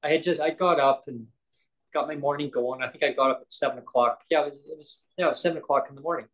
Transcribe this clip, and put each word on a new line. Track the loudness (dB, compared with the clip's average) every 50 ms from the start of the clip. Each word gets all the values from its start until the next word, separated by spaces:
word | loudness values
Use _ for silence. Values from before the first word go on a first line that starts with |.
| 0
I | 2
had | 0 2 2
just, | 0 -2 0
I | 0 -2
got | 0 2 2 2 4 4
up | 4 4 4 2 -2
and | -12 -14 -14 -14 -16 _ _ _ _ _ _ _ _ _ _ _ _ -4
got | -4 -4 -4
my | -6
morning | -4 -2 -2 -2 -2 -4 -4
going. | -2 -2 -4 -2 -4 -6 -8
I | -8
think | -4 -2 -2
I | 0 2
got | 2 2 2
up | 2 0
at | -6 _ -6
seven | -2 -2 -2 -2 -4
o'clock. | -14 -2 2 2 4 4 2 -2 _ _
Yeah, | 0 2 2
it | 0 -4
was, | -12 _ -18
it | -18
was, | -16 -16 -20 -20 _ _ _ _
yeah, | -2 0
it | 0
was | 0 0
seven | -2 -2 -2 -2
o'clock | -2 0 0 0 0 -2
in | -10
the | -12 -6
morning. | -6 -6 -6 -6 _